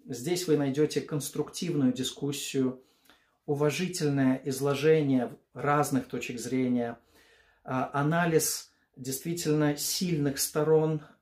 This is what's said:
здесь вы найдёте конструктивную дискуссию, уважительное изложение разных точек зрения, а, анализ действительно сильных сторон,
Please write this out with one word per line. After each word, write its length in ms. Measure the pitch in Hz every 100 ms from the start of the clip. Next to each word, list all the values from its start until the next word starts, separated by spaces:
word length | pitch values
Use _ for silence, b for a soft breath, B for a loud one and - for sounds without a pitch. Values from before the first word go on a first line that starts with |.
| -
здесь 400 | 120 131 180 165
вы 100 | 147
найдёте 440 | 139 135 151 143
конструктивную 920 | - 151 - 147 - - 175 147 135
дискуссию, 880 | - 131 - 143 139 - 139 127 127 b b b b b b -
уважительное 960 | 143 147 143 180 180 151 143 131 131 143
изложение 920 | 127 143 135 151 160 143 131 120 - _
разных 540 | 123 143 147 143 131 -
точек 320 | 120 - 123
зрения, 580 | 120 127 127 123 117 117 _ b b b b b
а, 280 | - 131 -
анализ 800 | 143 147 170 170 160 156 - - b b -
действительно 800 | 131 135 170 170 156 151 147 147
сильных 640 | - - 180 156 143 139
сторон, 640 | - 156 151 156 156 156 - _